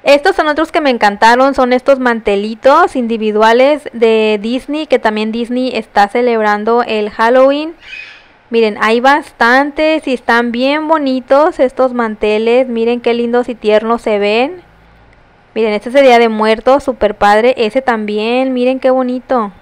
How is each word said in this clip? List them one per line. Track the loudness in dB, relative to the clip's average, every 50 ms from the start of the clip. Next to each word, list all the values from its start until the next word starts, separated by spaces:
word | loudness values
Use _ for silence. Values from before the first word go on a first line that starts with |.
Estos | 2 2 2 2 2 0 0
son | 0 -2 -2
otros | 0 -2 -4 -2
que | -2 -2
me | 0 0
encantaron, | 0 2 0 0 2 2 2 4 4 4 2 0 2
son | 0 0 0
estos | 0 0 2 2 0 2
mantelitos | 2 -2 -2 -2 -2 -2 -2 -2 -4 -6 -10 0 2 4 4 4 2 2 0
individuales | -4 -4 -4 -4 -2 -2 -2 0 2 2 4 4 4 4 2 2 -2 -4 -12
de | -4 0 0 2 2 2 0 0 -2 -2
Disney, | -4 -6 -6 -6 -6 -8 -8 -8 -2
que | _ -2 0
también | 0 -2 -2 -2 -4 -4
Disney | -4 -6 -6 -4 -4 -4 -4 -4 -6
está | -8 -10 _ _ 0 0 0
celebrando | 0 -2 0 0 0 0 0 0 -2 -2 -2 0 0 0
el | 0 -2 -4 -4 -4 -6
Halloween. | -2 -2 0 2 4 4 4 4 2 0 -4 -8 -12 _ -20 -20 -20 -20 -20 -20 -20 -20 _ _ _ _ _ _ -2
Miren, | 0 0 0 -2 -2
hay | -2 0 0 2
bastantes | 2 2 2 2 -2 -8 _ -2 0 2 2 2 0 0 -2 -2 0 0 0 -2 -2
y | -4 -6
están | -4 _ 0 0 0 0 -2
bien | -4 -2 -2 -2 -2 -2 0
bonitos | -2 -2 0 0 -2 -4 -4 0 _ 2 2 2 2 0 0
estos | -2 -2 0 -2 -2 -2
manteles. | 0 -4 -4 -4 -4 -4 -2 -2 0 0 0 0 0 0 0 -2
Miren | -2 -4 -2 -2 -2 -2
qué | -2 -2
lindos | -2 -2 -2 0 -2 -2 -2 -2
y | -8
tiernos | -4 0 2 2 2 2 0 -4 -2
se | -2 -2 -2 0
ven. | 0 0 0 0 -2 -2 -6 -14 -20 _ _ _ _ _ _ _ _ _ _ _ _ _ _ _ _ _ _
Miren, | -4 -2 -2
este | -2 -4 -6 -2
es |
de | 2 4
Día | 4 6 6 6
de | 4 2
Muertos, | 0 0 0 0 0 0 2 2 2 2 0
súper | -4 -4 -2 -2 -2 -2
padre. | _ 2 2 2 4 2 0 0
Ese | 0 -4 -2 -2 -2
también, | -2 -2 -4 -4 -4 -6 -6 -4 -4 -2 -2 -2 -2 -2 -2
miren | -2 -2 -2 -2 0
qué | 0 0
bonito. | 0 0 -2 -4 -6 -8 -6 -4 -4 -2 -2 -4 -10 -16